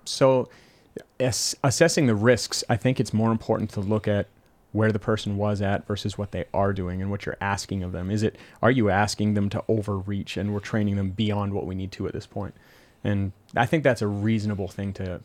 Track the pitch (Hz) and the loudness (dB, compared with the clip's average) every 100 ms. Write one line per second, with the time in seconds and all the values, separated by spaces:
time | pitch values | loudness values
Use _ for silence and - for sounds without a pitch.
0 | - - 135 127 113 - - _ _ - | -8 2 4 4 0 -10 -20 _ _ -18
1 | - - 127 - - - 135 - 156 - | -12 -2 -2 0 -4 0 0 4 4 6
2 | 131 104 117 117 - - - 117 127 127 | 4 6 6 4 2 -6 -2 0 0 0
3 | 113 110 113 113 - 110 104 107 98 107 | 0 2 2 0 0 0 -2 -4 -2 0
4 | 107 101 - _ _ _ _ 104 110 104 | 2 0 -2 _ _ _ _ 0 2 2
5 | - 107 104 101 104 104 98 101 - 101 | 0 -2 0 -2 0 0 0 -2 -2 -4
6 | 104 - 101 90 - - 98 92 90 92 | -4 -6 -6 -6 -4 0 0 0 -4 -4
7 | 98 101 - - 98 98 - 98 90 90 | -4 -4 -6 -4 -2 -4 -4 -4 -4 -6
8 | 92 107 107 - - - 113 131 101 95 | -2 0 -2 -4 -16 0 2 4 4 4
9 | 104 - 104 104 101 107 - 113 101 98 | 2 0 0 2 0 -2 0 0 0 -4
10 | 95 101 - 92 101 104 - 110 104 101 | -4 -6 -6 -4 -4 -4 -4 -2 0 0
11 | 95 95 107 104 101 98 76 92 95 - | -2 -2 0 0 -2 -2 -4 -6 -8 -6
12 | 95 - - - 98 - - - _ _ | -6 -6 -10 -10 -10 -12 -20 -20 _ _
13 | 101 101 98 - _ - 120 165 139 117 | -2 -2 -2 -6 _ 0 2 2 2 2
14 | 104 101 107 113 107 101 92 - 98 98 | 0 0 2 2 0 -4 -6 -6 -8 -6
15 | 92 87 | -8 -8